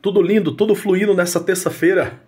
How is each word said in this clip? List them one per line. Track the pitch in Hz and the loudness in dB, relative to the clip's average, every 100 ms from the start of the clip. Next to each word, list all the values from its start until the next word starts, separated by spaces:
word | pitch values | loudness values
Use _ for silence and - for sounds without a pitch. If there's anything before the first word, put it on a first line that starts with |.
Tudo | 196 202 | 0 2
lindo, | 175 214 165 | 2 2 0
tudo | 131 214 196 | -2 0 0
fluindo | 202 185 208 | 0 0 2
nessa | 190 175 170 | 0 0 -2
terça-feira. | 175 180 175 - 165 185 143 - | -2 -2 -4 0 0 2 -2 -8